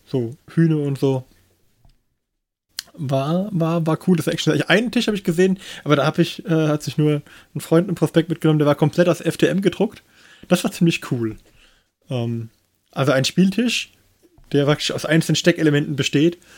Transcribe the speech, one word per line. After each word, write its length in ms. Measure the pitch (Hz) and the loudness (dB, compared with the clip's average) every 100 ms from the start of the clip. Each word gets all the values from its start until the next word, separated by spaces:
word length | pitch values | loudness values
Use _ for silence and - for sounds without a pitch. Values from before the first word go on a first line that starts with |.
| _ | _
so 300 | 135 117 139 - | -6 -6 -8 -8
Hühne 240 | - 165 156 | 0 2 2
und 200 | 143 135 | -2 -2
so. 240 | 139 131 127 _ _ _ _ _ _ _ _ _ _ _ _ _ _ - - - | -2 -2 -6 _ _ _ _ _ _ _ _ _ _ _ _ _ _ -18 -18 -12
War, 540 | 135 135 139 175 208 | -4 -2 -2 -2 -2
war, 340 | 190 160 170 160 | -2 -2 0 -2
war 100 | 156 | -2
cooles 300 | - 180 151 | 0 0 0
Action. 260 | 165 - 156 - | -2 0 0 2
Einen 240 | 180 240 | 2 2
Tisch 160 | 247 226 | -2 -2
hab 80 | 208 | -2
ich 80 | |
gesehen, 340 | - 165 190 185 - - | -2 2 2 2 -6 -12
aber 120 | - 147 | 0 2
da 100 | 135 | 2
hab 140 | 151 | 0
ich, 260 | 165 - - | -2 -2 -2
äh, 220 | 160 156 | 0 0
hat 160 | 151 | -2
sich 140 | - - | -4 -2
nur 260 | 151 147 - - _ 147 | 0 0 -6 -20 _ -14
ein 40 | |
Freund 280 | - 165 196 | 0 2 2
einen 80 | 170 | -2
Prospekt 340 | 156 170 160 | 0 0 0
mitgenommen, 300 | 160 160 156 | 0 0 2
der 80 | 147 | 2
war 80 | 143 | 2
komplett 340 | 151 - 175 | 0 2 2
aus 100 | 160 | 2
F 180 | 170 - | -2 0
T 100 | 143 | 0
M 140 | 165 | 2
gedruckt. 420 | 196 - 190 - _ _ - - - | 0 0 -4 -4 _ _ -20 -20 -2
Das 160 | 180 | 0
war 80 | - | 0
ziemlich 400 | - 170 160 - | 0 0 0 -4
cool. 260 | 127 113 107 _ _ _ _ _ _ _ | -4 -4 -6 _ _ _ _ _ _ _
Ähm, 400 | 127 117 117 113 _ _ _ _ | -6 -4 -6 -10 _ _ _ _
also 200 | - 139 | -2 0
ein 140 | 135 - | 2 0
Spieltisch, 640 | - 190 185 240 - - _ _ _ _ _ _ | 2 2 2 -2 -2 -8 _ _ _ _ _ _
der 140 | 139 143 | 0 2
praktisch 260 | 151 - | 0 -2
aus 140 | 127 - | -6 0
einzelnen 320 | 160 - 156 | 0 2 0
Steckelementen 580 | - 170 156 147 156 139 | 2 2 2 2 0 -4
besteht 420 | 135 147 160 170 _ | 0 2 2 0 _